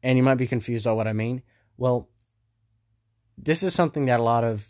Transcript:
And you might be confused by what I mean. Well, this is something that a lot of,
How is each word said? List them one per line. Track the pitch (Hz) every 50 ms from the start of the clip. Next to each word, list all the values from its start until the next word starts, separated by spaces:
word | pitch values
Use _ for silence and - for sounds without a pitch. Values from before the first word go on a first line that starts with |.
| -
And | 127 131 127
you | 127
might | 135 135
be | 123 127 123
confused | - 120 104 - 120 117 104
by | 117
what | 110 110 110 110
I | 107
mean. | 107 110 117 123 127 - _ _ _ _ _ _
Well, | - 123 127 123 123 - _ _ _ _ _ _ _ _ _ _ _ _ _ _ _ _ _ _ _ _ _ _ _ _ _ _
this | - 131 - 156 170 190
is | 185 170
something | - 175 156 - 151 143
that | 131 123 117
a | 117
lot | 117 117 117 117
of, | 117 113 107 104 -